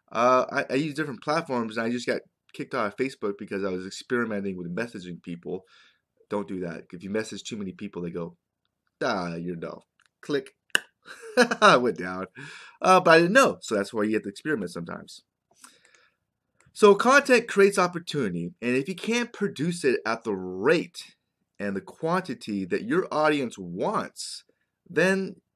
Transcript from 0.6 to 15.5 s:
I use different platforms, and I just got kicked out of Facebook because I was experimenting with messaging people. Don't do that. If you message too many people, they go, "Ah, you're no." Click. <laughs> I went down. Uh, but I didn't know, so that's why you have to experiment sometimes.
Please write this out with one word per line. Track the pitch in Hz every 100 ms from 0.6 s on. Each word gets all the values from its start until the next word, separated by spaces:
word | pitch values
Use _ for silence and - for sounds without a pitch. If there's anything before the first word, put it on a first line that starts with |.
| -
I | 131
use | 156
different | 139 147 113
platforms, | - 156 165 123 113 110
and | 113
I |
just | 120 123
got | 110 - _ _
kicked | - 139
out | 135 104
of | -
Facebook | 131 - 107 98
because | 98 98
I | 98
was | 92 92
experimenting | - - 123 117 104 98 90
with | 85 87
messaging | 120 110 90 85
people. | - 87 87 90 - _ _ _ _ _ -
Don't | 104 101
do | 92
that. | 87 78 -
If | 87
you | 95
message | 107 110 101
too | - 110
many | 95
people, | 90 104 87
they | 87
go, | 85 85 - _ _ _ _ _ -
"Ah, | 139 101 87 85
you're | 85 85
no." | 80 78 _ _ _ _
Click. | - 143 - _ _ - - _
<laughs> | - - - - 240 233
I | 208 139
went | 123 -
down. | 90 92 95 - 143 - - -
Uh, | - 185
but | 175
I | 165
didn't | 170
know, | 247 254 92
so | - 104
that's | 101
why | 113
you | 107
have | 107
to | 101
experiment | 98 151 135 90
sometimes. | 90 87 87 - - _ _ _